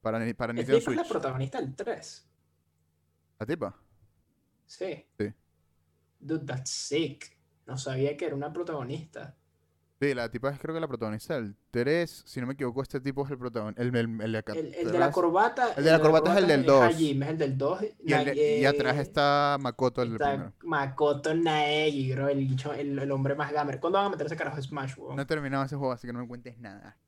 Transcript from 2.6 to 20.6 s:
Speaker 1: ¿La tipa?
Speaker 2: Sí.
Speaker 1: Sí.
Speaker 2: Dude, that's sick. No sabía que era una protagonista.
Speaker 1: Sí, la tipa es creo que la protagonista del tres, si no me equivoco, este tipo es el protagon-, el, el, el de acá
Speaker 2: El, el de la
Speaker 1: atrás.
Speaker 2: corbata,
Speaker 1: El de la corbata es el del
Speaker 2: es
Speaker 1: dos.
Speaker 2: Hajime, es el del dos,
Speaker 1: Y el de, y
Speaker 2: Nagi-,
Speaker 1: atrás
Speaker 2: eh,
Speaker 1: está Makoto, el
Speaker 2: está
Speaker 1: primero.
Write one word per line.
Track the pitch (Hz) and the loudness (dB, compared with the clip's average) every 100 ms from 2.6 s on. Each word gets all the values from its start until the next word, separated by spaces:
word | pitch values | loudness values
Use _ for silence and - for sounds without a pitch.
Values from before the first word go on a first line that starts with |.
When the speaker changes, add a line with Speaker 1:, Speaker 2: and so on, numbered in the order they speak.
| _ _ _ _ _ _ _ _ | _ _ _ _ _ _ _ _
Speaker 1:
¿La | 113 | -6
tipa? | 165 104 - _ _ _ _ _ _ _ _ _ | -4 -4 -8 _ _ _ _ _ _ _ _ _
Speaker 2:
Sí. | - 185 156 _ _ | -12 -10 -10 _ _
Speaker 1:
Sí. | 104 107 _ _ _ _ _ _ _ _ | -6 -6 _ _ _ _ _ _ _ _
Speaker 2:
Dude, | 139 156 135 | -6 -6 -4
that's | 131 131 | -8 -8
sick. | - - 147 160 135 - _ _ _ - | -10 -4 -4 -4 -6 -20 _ _ _ -12
No | 131 | -10
sabía | 139 131 135 - | -6 -2 -2 -2
que | |
era | 175 | -6
una | 139 147 | -4 -6
protagonista. | 156 175 156 123 139 160 - - - _ _ _ _ _ _ | -6 -6 -6 -6 -8 -10 -14 -16 -18 _ _ _ _ _ _
Speaker 1:
Sí, | 143 | -2
la | 127 117 | 0 -4
tipa | 120 131 | -4 -4
es | 143 | -4
creo | 160 | -8
que | 160 | -6
la | 156 | -4
protagonista | 127 113 107 - | -4 -4 -6 -6
del | 156 110 101 _ | -6 -6 -10 _
tres, | 120 123 165 170 - | -2 2 2 0 -6
si | - - | -14 -8
no | 123 | -8
me | |
equivoco, | 139 131 120 | -4 -4 -4
este | 135 139 | -6 -4
tipo | 131 135 | -6 -4
es | 139 | -6
el | 135 | -6
protagon-, | 123 117 107 104 | -6 -6 -6 -4
el, | 123 123 | 0 0
el, | 113 113 | 0 -2
el | 107 | -4
de | 110 | -4
acá | 107 | -4
Speaker 2:
El, | 107 156 | -6 -6
el | - - | -4 -2
de | 180 | 2
la | 165 | 2
Speaker 1:
atrás. | |
Speaker 2:
corbata, | 147 170 175 226 233 240 | 4 2 4 2 2 0
Speaker 1:
El | 180 | 2
de | 147 | 6
la | 160 | 8
corbata | 156 156 160 | 8 6 6
es | 196 | 4
el | 185 | 6
del | 147 | 6
Speaker 2:
es | 131 | 8
Speaker 1:
dos. | 139 | 8
Speaker 2:
Hajime, | 123 160 160 135 139 | 8 6 2 2 -2
es | |
el | 160 | 0
del | 143 131 | 0 0
dos, | 139 185 | 0 0
Speaker 1:
Y | 214 - 165 | -4 -6 0
el | 143 143 | 2 2
de, | 139 151 147 | 2 2 4
y | |
Speaker 2:
Nagi-, | 135 | 4
Speaker 1:
atrás | 143 131 131 | 4 2 0
Speaker 2:
eh, | |
Speaker 1:
está | 131 - 143 143 143 143 | 0 2 4 4 4 2
Makoto, | 131 117 131 120 | -2 0 0 2
el | 123 | -2
Speaker 2:
está | 113 143 | 0 0
Speaker 1:
primero. | 139 131 - | 0 -4 -12